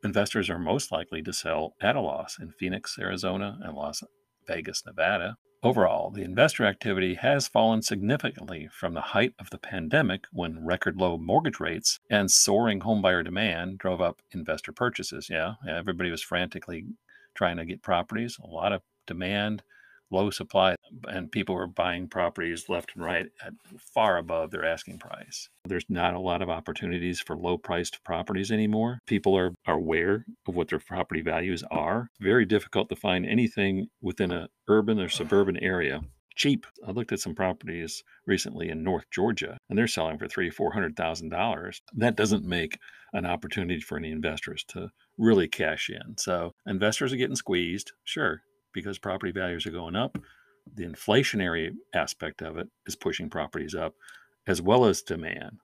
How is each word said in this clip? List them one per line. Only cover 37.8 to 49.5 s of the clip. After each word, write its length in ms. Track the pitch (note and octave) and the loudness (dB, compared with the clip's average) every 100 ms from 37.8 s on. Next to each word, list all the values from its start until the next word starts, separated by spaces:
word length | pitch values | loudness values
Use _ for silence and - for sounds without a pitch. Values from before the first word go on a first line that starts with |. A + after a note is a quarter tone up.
| E2 - - - - | -8 -10 -14 -14 0
recently 420 | F#2+ - F2+ E2+ | 0 0 -6 -6
in 160 | D#2+ | -4
North 220 | E2 E2+ - | 0 -2 -2
Georgia, 460 | - G2+ A2 - - _ | 0 2 2 -4 -10 _
and 100 | G2+ | 2
they're 80 | A2+ | 2
selling 300 | - D#2+ D2+ | 2 -2 -2
for 100 | - | -6
three, 220 | - F2 | -2 -4
four 240 | - F#2 | 0 -2
hundred 240 | G#2 F2 D#2 | 0 -4 -2
thousand 320 | E2+ E2 E2 | -4 -2 -6
dollars. 520 | E2 G#2+ G2 F2+ - _ | -2 -2 -2 -6 -12 _
That 240 | - A#2+ A2+ | 2 2 4
doesn't 260 | G#2+ - | 4 4
make 360 | F2+ F2 D#2+ - - - - | 2 -2 -2 -6 -14 -20 -8
an 120 | F2 F2 | -4 -2
opportunity 540 | E2+ - - F2 F2 | -4 -4 -4 -2 -4
for 180 | - D#2 | -4 -8
any 140 | D#2+ | -6
investors 540 | D#2 D#2 D2+ - D#2 - | -4 -4 -4 -8 -10 -10
to 200 | F2+ F#2 _ _ - | -10 -12 _ _ 2
really 300 | A2+ G#2 E2 | 6 8 6
cash 420 | - D#2 D#2+ - | 2 0 0 -6
in. 280 | - - - | -8 -12 -8
So 340 | - F2+ E2+ - - | -2 -2 -2 -8 -6
investors 480 | F#2+ G#2 A2 C3+ | 2 2 2 -2
are 40 | B2+ | 0
getting 180 | B2 B2+ | -2 -2
squeezed, 560 | - F#2 F2 F#2+ - - | 0 0 0 -4 -8 -16
sure, 380 | - - B2+ D#2+ _ _ _ | -10 -2 -2 -2 _ _ _
because 240 | - G2+ F#2+ | -10 -8 -8
property 360 | G2+ F#2+ F#2+ | -6 -4 -4
values 320 | F#2 F#2 | -4 -4